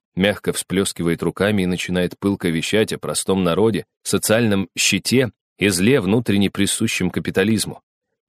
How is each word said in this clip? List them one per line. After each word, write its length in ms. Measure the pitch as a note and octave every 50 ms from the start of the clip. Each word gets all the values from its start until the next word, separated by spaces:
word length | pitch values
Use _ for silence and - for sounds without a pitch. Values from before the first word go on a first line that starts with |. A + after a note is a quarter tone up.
| _ _ _
мягко 380 | F2+ F#2+ G#2 G2 - - F2+ E2
всплескивает 720 | - - - F2+ F#2+ G2 - - - E2 E2+ E2 - E2+
руками 400 | E2+ - - F#2+ G#2+ G#2+ G2 F#2
и 40 | F2+
начинает 500 | F2+ E2+ - - F2+ F#2 F2+ E2+ - -
пылко 300 | - G2+ G2+ - - F2
вещать 440 | D#2+ D#2+ D#2+ - - A2 A2 - D#2+
о 60 | -
простом 440 | - - E2 - - - F#2+ G2 F#2
народе, 420 | E2+ E2 F2+ G#2+ A2+ G2 D#2+ - _ _ _ -
социальном 640 | - - F#2 - - G#2+ A#2 A#2+ G#2+ G2+ G2 F#2 - _ -
щите 540 | - - G#2 F#2 - - A2+ C3 C3 G2+ - _ _ _ _ -
и 120 | F#2 G#2
зле, 320 | F#2 E2+ F#2+ A#2 C#3 C#3
внутренне 480 | F#2 F#2 G#2 B2+ A#2 - G2 G2+ G2 F#2
присущем 600 | - G2 G2 F#2 - - A2 A2 - - F2+ F2
капитализму. 720 | - F2 D#2+ F#2 E2+ F#2+ G2 G#2+ A2 G2 - - - - - _ _ _ _ _ _ _ _